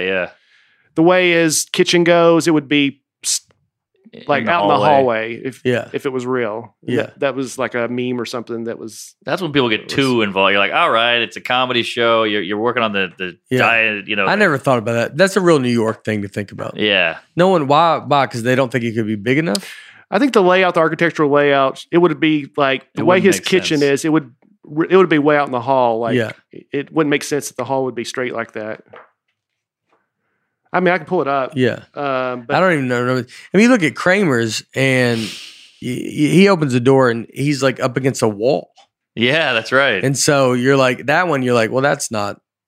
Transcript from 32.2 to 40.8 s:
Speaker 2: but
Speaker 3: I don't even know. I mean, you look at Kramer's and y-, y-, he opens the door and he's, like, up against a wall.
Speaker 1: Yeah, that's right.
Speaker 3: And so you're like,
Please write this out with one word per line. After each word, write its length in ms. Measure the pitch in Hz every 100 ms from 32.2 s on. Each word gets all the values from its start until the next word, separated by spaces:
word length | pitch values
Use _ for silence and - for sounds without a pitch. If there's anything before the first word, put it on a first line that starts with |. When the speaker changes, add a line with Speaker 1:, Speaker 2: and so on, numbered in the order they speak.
| 127 123 117
Speaker 2:
but 60 |
Speaker 3:
I 60 | 147
don't 120 | 185
even 140 | 156 127
know. 140 | 123
I 120 | 123
mean, 120 | 127 113 - - 190
you 40 | 233
look 140 | 247
at 140 | 151 -
Kramer's 680 | 180 196 180 120 113 110 -
and 440 | 127 135 127 123 113
y-, 60 | 104 - - - - -
y-, 480 | 127 123 - 135 147
he 180 | 160 196
opens 240 | 180 147
the 80 | 123
door 300 | 120 135 127
and 160 | 117 -
he's, 300 | - 143 135
like, 180 | 135 101
up 160 | 127 123
against 260 | 135 -
a 60 | 117
wall. 420 | 101 120 160 - _ _ _ _ 113
Speaker 1:
Yeah, 360 | 120 156 147
that's 200 | 117 113
right. 300 | 131 139 98
Speaker 3:
And 120 | 131 135
so 340 | - 143 127
you're 240 | 123 131
like, 300 | 139